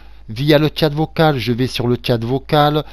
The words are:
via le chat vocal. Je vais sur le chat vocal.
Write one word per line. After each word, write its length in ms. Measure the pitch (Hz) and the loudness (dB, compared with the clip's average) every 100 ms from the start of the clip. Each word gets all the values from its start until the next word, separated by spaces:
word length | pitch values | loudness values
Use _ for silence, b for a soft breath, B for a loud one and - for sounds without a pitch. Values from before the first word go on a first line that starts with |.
| b b - | b b -12
via 300 | 110 147 147 | -4 2 4
le 120 | 156 | 2
chat 160 | - 156 | 0 -2
vocal. 480 | 147 160 - 156 139 | 0 -2 0 0 0
Je 140 | 110 | -2
vais 160 | 117 131 | -2 -2
sur 200 | - 120 | -2 -2
le 100 | 120 | -2
chat 220 | - 117 | -2 -2
vocal. 600 | 113 131 - 151 147 151 B | -2 -4 0 2 2 0 B